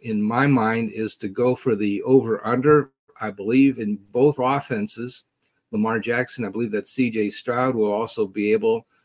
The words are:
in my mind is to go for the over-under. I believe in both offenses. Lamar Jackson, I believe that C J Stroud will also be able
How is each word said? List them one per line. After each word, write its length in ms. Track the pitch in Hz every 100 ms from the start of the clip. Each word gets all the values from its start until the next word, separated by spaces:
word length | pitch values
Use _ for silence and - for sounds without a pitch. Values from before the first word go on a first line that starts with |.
in 200 | 117 107
my 240 | 107 120 143
mind 460 | 131 110 113 113
is 240 | 104 110 -
to 120 | 104
go 260 | 98 123 123
for 220 | 127 101
the 240 | 104 101
over-under. 880 | - 131 113 110 110 123 143 151 135 _ _ -
I 80 | 110
believe 500 | 101 98 131 139 117
in 160 | 107 101 -
both 280 | 123 143 143
offenses. 840 | 127 139 - 113 104 117 123 - - _ _ _ _
Lamar 280 | 107 110 113
Jackson, 440 | 107 120 127 -
I 60 | 104
believe 220 | 104 117
that 160 | 104 -
C 220 | - 123
J 200 | 110 104
Stroud 460 | - - 123 127 120
will 180 | 104
also 340 | 104 113 - 101
be 240 | 107 104
able 340 | 110 113 113 - _